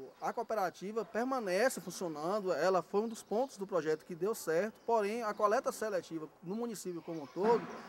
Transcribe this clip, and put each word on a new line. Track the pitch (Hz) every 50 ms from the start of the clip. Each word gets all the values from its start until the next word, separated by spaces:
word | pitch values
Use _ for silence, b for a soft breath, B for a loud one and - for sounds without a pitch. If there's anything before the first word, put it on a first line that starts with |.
| 131 127 - -
a | 160 196
cooperativa | 208 240 226 - 226 214 185 170 - - 180 202 214 226 196
permanece | - - 214 247 262 269 247 214 185 180 196 247 262 - 190
funcionando, | 170 185 - - 190 165 151 147 156 175 208 214 185 185
ela | 160 135 165 185 190 175
foi | 160 - 196 202
um | 226 233
dos | 220 -
pontos | - - 196 226 277 269 - 196
do | 196
projeto | 196 196 165 147 156 156 156 -
que | - 175
deu | 156 180 214 220
certo, | - - 165 160 170 202 220 - - -
porém | 233 233 220 202 202 226 240
a | 226 214 208
coleta | 254 214 196 220 262 - 262
seletiva | - - 214 220 196 170 - - 165 160 156 156 - -
no | 185 170 202
município | 226 240 233 202 - - 180 175 160
como | - 175 165 160
um | 139
todo, | - - 170 202 226 240 196 165 - B B B